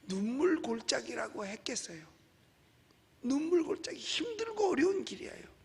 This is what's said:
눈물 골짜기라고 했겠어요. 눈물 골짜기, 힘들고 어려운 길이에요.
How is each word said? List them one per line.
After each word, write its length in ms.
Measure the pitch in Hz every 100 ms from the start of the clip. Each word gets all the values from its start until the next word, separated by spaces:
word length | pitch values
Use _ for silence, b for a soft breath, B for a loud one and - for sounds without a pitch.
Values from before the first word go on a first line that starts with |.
| -
눈물 540 | 190 208 262 359 320
골짜기라고 840 | 233 226 - - 233 233 220 220 196
했겠어요. 600 | 220 - 233 - 165 156 - _ _ _ _ _ _ _ _ _ _
눈물 420 | 247 277 320 349
골짜기, 340 | 311 392 - -
힘들고 760 | - - 453 427 453 427 403
어려운 340 | 269 349 392 247
길이에요. 520 | 190 - - - -